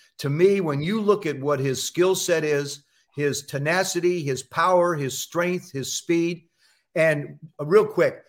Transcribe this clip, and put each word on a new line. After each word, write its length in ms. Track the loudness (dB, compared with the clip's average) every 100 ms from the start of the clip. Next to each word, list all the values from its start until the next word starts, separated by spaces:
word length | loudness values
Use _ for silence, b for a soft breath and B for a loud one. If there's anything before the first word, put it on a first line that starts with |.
| b -8
To 100 | -4
me, 320 | 4 4 4
when 200 | 0 -2
you 200 | -2 0
look 240 | 2 2 0
at 140 | -4
what 200 | -2 0
his 240 | -2 -4
skill 320 | -6 0 2 2
set 280 | 0 0
is, 400 | 2 0 -2 -10 _ _ _ -4
his 280 | -2 -2
tenacity, 800 | -6 -4 0 0 0 0 0 0
his 200 | -4 -6
power, 520 | -6 0 2 4 2 0
his 220 | -4 -6
strength, 540 | -6 -4 -2 -4 -8
his 260 | -10 -8 -8
speed, 480 | -2 0 0 -4 _ _ _ _ _ 2
and, 420 | 2 2 -4 -14 -20 -10
uh, 60 | 2
real 200 | 4 4
quick, 380 | 2 0 0